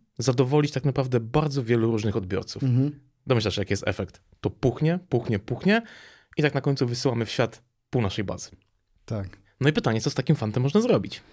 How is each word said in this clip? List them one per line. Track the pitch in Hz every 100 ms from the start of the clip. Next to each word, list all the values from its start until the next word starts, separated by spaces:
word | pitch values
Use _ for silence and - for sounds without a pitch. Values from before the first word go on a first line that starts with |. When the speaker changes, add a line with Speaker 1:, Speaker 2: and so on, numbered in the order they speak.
| _ -
Speaker 1:
zadowolić | 123 123 127 151 151
tak | -
naprawdę | 147 135 131 123
bardzo | 113 143 151 139
wielu | 113 117 113
różnych | 110 107 107
odbiorców. | 95 95 - -
Speaker 2:
Mhm. | 135 123 143 147 _ _ -
Speaker 1:
Domyślasz | 120 107
się, | -
jaki | 95
jest | 98 107
efekt. | 98 92 - _ _
To | 101
puchnie, | - 127 - 156 180 -
puchnie, | 123 120 101
puchnie | - 123 180 226 226 - - - _ -
i |
tak | 147
na | 139
końcu | 143 135 123
wysyłamy | 120 135 117
w | 110
świat | - 120 - _ _ -
pół | 127
naszej | 104 -
bazy. | 95 92 - - _ _ _ _
Speaker 2:
Tak. | - 110 98 - _ -
Speaker 1:
No | 135
i |
pytanie, | 151 127 113
co | 147
z |
takim | - - 151
fantem | 110 123
można | 135 208
zrobić? | 240 147 - - -